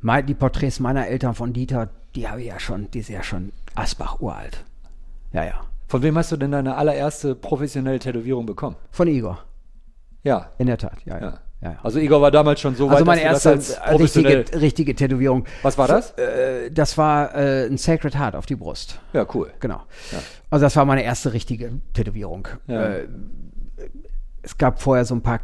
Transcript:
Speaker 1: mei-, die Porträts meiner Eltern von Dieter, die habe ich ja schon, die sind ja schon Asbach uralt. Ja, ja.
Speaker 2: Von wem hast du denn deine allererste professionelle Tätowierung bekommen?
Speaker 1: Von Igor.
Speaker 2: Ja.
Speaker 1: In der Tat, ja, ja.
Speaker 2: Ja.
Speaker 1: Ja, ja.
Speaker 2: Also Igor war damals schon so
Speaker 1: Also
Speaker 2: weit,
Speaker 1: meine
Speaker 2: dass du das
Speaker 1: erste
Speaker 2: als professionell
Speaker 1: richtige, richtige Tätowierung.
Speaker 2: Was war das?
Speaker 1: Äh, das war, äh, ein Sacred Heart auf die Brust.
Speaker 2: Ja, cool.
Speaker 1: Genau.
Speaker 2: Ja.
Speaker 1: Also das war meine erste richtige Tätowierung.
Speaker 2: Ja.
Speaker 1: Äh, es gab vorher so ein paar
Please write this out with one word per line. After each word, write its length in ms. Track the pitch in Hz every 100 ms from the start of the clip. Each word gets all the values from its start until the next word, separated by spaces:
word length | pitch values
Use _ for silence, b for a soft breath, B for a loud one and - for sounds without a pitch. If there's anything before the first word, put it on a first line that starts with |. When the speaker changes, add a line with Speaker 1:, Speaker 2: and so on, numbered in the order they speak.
Speaker 1:
mei-, 220 | 113 131
die 120 | 139
Porträts 460 | 131 131 - 139 -
meiner 260 | 123 135 123
Eltern 280 | 127 131
von 180 | 117 120
Dieter, 360 | 123 127 127 110 - -
die 140 | - -
habe 120 | 117
ich 80 | 120
ja 100 | 98
schon, 300 | - 95 104
die 120 | 123
sind 120 | 107 107
ja 60 |
schon 300 | - 95 95 - -
Asbach 460 | - 113 - - -
uralt. 440 | 120 52 - - - - - - - - -
Ja, 120 | -
ja. 160 | 82 - - - -
Speaker 2:
Von 160 | 127
wem 140 | 147 156
hast 140 | 165
du 40 | 156
denn 160 | 139
deine 240 | 143 131 131
allererste 580 | 151 143 143 - 143
professionelle 640 | 131 - 139 143 139 131 131
Tätowierung 480 | 131 120 117 127 117
bekommen? 300 | 98 143 - -
Speaker 1:
Von 180 | - 170
Igor. 300 | 143 107 90 - - - - - - - -
Speaker 2:
Ja. 280 | 143 123 - -
Speaker 1:
In 80 | 123
der 120 | 113
Tat, 200 | - -
ja, 140 | - -
ja. 60 | -
Speaker 2:
Ja. 120 | - - -
Speaker 1:
Ja, 100 | 85
ja. 60 | 82
Speaker 2:
Also 160 | - 127
Igor 240 | 151 147
war 80 | 143
damals 280 | 147 151 139
schon 140 | 143
so 140 | 127 139
Speaker 1:
Also 120 | 143
Speaker 2:
weit, 180 | 165 170
Speaker 1:
meine 120 | 156
Speaker 2:
dass 100 | 143
du 80 | 160
das 180 | 143 135
Speaker 1:
erste 140 | 127
Speaker 2:
als 80 | - 151
professionell 400 | 160 - 143 139
Speaker 1:
richtige, 220 | 120 170
richtige 320 | 147 - 143
Tätowierung. 500 | 123 135 131 135 131 113 B
Speaker 2:
Was 140 | 139 127
war 120 | 131
das? 240 | 180 240
Speaker 1:
Äh, 580 | - 123 127 131 127 120
das 260 | 160 143 -
war, 380 | 151 147 143
äh, 320 | 143 139 135 123
ein 100 | 135
Sacred 420 | - 165 147 139
Heart 160 | 131
auf 120 | 69 -
die 100 | 139
Brust. 420 | 82 - - - -
Speaker 2:
Ja, 140 | - 101
cool. 160 | 120 - -
Speaker 1:
Genau. 220 | 123 - - B B
Speaker 2:
Ja. 80 | 92 B B -
Speaker 1:
Also 160 | 147
das 100 | 143 151
war 100 | 139
meine 160 | 135
erste 320 | 117 120 143
richtige 380 | 117 - 113 120 123 -
Tätowierung. 560 | - 107 104 101 87 98 117 -
Speaker 2:
Ja. 160 | 117 110
Speaker 1:
Äh, 220 | 95 65 - - - - - - - - - - - - -
es 140 | - -
gab 240 | 135 123
vorher 240 | 139 131
so 100 | 120
ein 60 | 120
paar 200 | 117 117